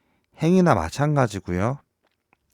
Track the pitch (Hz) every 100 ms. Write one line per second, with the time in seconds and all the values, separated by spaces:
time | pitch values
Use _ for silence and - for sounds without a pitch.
0 | _ _ _ - 160 185 175 107 82 -
1 | 147 143 117 98 - 87 110 139 _ _
2 | _ _ _ _ _